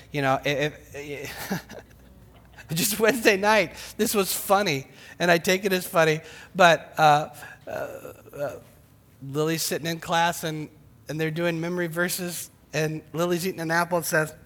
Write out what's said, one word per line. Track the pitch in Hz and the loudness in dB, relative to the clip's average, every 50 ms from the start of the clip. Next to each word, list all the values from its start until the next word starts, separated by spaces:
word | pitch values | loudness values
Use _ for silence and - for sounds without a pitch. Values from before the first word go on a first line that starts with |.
| - - | -18 -8
you | - 147 | -4 -2
know, | 139 131 135 135 - | 2 2 2 2 0
if, | 143 143 135 147 151 147 - - - - | -2 0 0 -2 -2 -4 -8 -14 -16 -16
if, | 143 143 151 143 135 135 135 - - - - 196 - - - - - - - - - - - - | -14 -12 -10 -10 -10 -10 -12 -10 -12 -8 -6 -6 -6 -6 -10 -16 -18 -20 -20 -20 -20 -20 -20 -20
<laughs> | - - - - - - - - - - - 165 | -20 -20 -20 -20 -20 -20 -20 -20 -20 -10 -6 -4
just | 165 - - 208 208 | -2 -2 -2 0 2
Wednesday | 226 214 277 233 226 240 202 | 2 2 2 4 4 4 4
night, | 190 202 208 220 214 175 - - - - - - | 4 4 4 4 4 2 0 -4 -12 -16 -12 -4
this | - 220 240 - | -2 -2 0 2
was | 202 185 - | 0 0 0
funny, | - - - - 196 196 208 180 143 135 131 - - - - - - - | -2 -4 0 2 2 2 4 2 -2 -2 -4 -10 -16 -20 -20 -20 -6 -2
and | 170 180 | 2 4
I | 170 170 | 4 4
take | - 190 185 190 208 | 4 2 0 0 2
it | 190 | 0
as | 185 185 175 | 0 0 -2
funny, | - - 170 160 160 156 156 - - - - - - - | 0 2 4 4 4 4 0 -4 -10 -18 -20 -20 -10 4
but, | 180 185 170 170 - - - - | 6 8 8 8 6 2 -4 0
uh, | - 156 151 147 151 156 - - - - - - - - | 4 6 6 6 6 2 -2 -10 -16 -18 -20 -20 -18 -14
uh, | - | -10
uh, | - - - - - - - 71 - - - - - 139 143 131 - - - - - - - _ - _ _ _ - - 135 139 | -8 -8 -8 -8 -10 -12 -14 -16 -18 -18 -20 -16 -10 -8 -8 -8 -8 -10 -16 -20 -20 -20 -20 _ -20 _ _ _ -20 -16 -14 -6
Lily's | 135 151 151 160 165 156 - | -2 -2 0 0 0 -2 -2
sitting | - 190 135 151 170 | -4 -4 -4 -4 -4
in | 170 160 | -6 -6
class, | - - 175 165 170 175 170 - - | -4 0 2 2 2 2 0 -2 -4
and, | 160 156 151 151 - - - - - - - - - | -6 -6 -6 -8 -10 -14 -20 -20 -20 -20 -20 -12 -8
and | 147 156 | -4 -2
they're | 160 160 | -2 -2
doing | 156 170 175 175 165 160 | -2 0 0 0 0 -2
memory | 165 175 180 180 175 165 | -4 -4 -2 -4 -4 -4
verses, | 156 170 175 180 - - 180 175 165 - - - - _ _ _ | -2 -2 -2 -2 -2 -4 -6 -8 -8 -10 -12 -14 -18 _ _ _
and | - 151 156 156 156 156 - - | -4 -2 -2 -2 -4 -6 -10 -8
Lily's | - 160 175 175 180 165 175 190 | -4 -2 0 0 0 0 -2 -4
eating | - 165 | -4 -4
an | 165 160 | -2 0
apple | 165 170 170 170 180 | 0 0 2 2 0
and | 170 156 | -2 0
says, | - 175 156 156 151 - - - | 0 0 0 0 0 -6 -14 -20